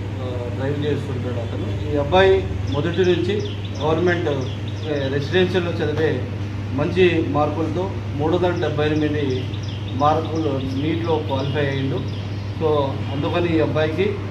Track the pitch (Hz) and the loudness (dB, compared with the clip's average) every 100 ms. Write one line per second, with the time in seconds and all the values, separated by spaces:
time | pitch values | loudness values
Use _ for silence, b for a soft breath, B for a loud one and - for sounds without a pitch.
0 | - - 123 123 123 - 135 143 147 139 | -6 -4 -4 -4 -4 -2 -2 0 0 0
1 | 143 139 131 120 - - 101 - 147 147 | -2 -2 -2 -2 -4 -4 -2 -2 0 0
2 | 139 185 190 190 - - - 139 165 165 | 4 6 6 6 2 -4 -2 0 0 2
3 | 180 170 180 208 202 - - - 151 160 | 4 4 2 0 -2 -6 -8 -4 0 2
4 | 180 170 151 139 127 - - - 156 143 | 2 2 0 -2 -4 -6 -6 -6 -4 -2
5 | 135 143 139 185 180 185 175 170 151 151 | -2 -2 0 2 2 2 -2 -2 -2 0
6 | 156 127 - - - - - 135 170 170 | 0 0 -4 -6 -6 -6 -4 -2 0 4
7 | 180 160 139 143 147 165 160 175 190 - | 4 4 2 2 0 0 -2 -2 -2 -4
8 | - 143 156 175 180 165 151 143 151 151 | -6 -2 0 2 2 0 0 0 2 2
9 | 147 147 135 127 - - - - - 127 | 2 0 0 -2 -2 -4 -6 -6 -6 2
10 | 147 160 160 160 151 135 131 135 151 165 | 4 4 0 -2 0 0 -2 -2 0 0
11 | 165 156 147 135 139 147 139 135 135 131 | 0 0 0 -2 0 0 0 0 0 -2
12 | 135 - - - - - 156 151 135 - | -2 -4 -6 -6 -6 -2 2 2 2 -2
13 | - 143 165 175 175 160 143 156 156 - | -2 -2 0 0 2 2 2 2 0 2
14 | 202 - - | 0 0 -4